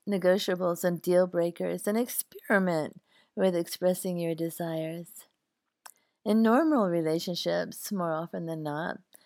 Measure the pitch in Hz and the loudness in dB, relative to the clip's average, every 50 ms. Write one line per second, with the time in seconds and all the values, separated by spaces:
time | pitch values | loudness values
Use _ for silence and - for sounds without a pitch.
0 | _ 202 202 185 180 180 185 202 - - 185 175 185 175 175 - - 180 175 160 | _ -4 -2 2 4 4 4 4 2 0 -2 0 0 -2 0 0 0 0 0 0
1 | - 180 180 180 185 180 180 175 170 170 175 - 185 180 175 185 - 208 208 226 | 0 2 4 4 4 4 2 0 0 0 -2 -4 -4 -4 -4 -4 -2 -2 0 0
2 | 254 240 - - - _ - 403 - - 226 196 185 180 170 156 147 - - - | 0 -2 -4 -6 -8 _ -12 -10 -2 0 2 2 4 2 2 0 -2 -4 -6 -12
3 | _ _ _ _ _ _ _ 208 190 185 175 170 175 - - - 180 185 185 180 | _ _ _ _ _ _ _ 0 2 2 2 0 -2 -4 -4 0 0 0 2 0
4 | - 185 175 170 170 165 165 160 165 165 - - 175 165 160 160 160 160 165 170 | -2 -4 -2 -2 -2 -2 -2 -2 -4 -4 -4 -6 -6 -4 -4 -4 -4 -6 -8 -10
5 | 170 - - - - _ _ _ _ _ _ _ _ _ _ _ - - - _ | -12 -14 -18 -20 -20 _ _ _ _ _ _ _ _ _ _ _ -20 -20 -20 _
6 | _ _ _ _ - 214 214 220 226 220 233 269 330 311 302 254 202 180 170 170 | _ _ _ _ -2 2 4 4 6 6 6 6 4 4 4 4 2 2 2 2
7 | 160 156 160 170 - 190 175 - - 170 170 175 175 - - - - - 208 190 | 2 0 0 0 -2 -4 -6 -4 -2 -2 -2 -2 -2 -4 -8 -12 -10 -6 -4 -4
8 | 175 165 160 156 170 170 - 185 170 165 160 160 156 151 147 151 170 - - - | -2 -2 -2 -4 -6 -6 -8 -8 -8 -6 -6 -6 -6 -6 -4 -4 -4 -6 -8 -10
9 | _ _ - - _ | _ _ -20 -20 _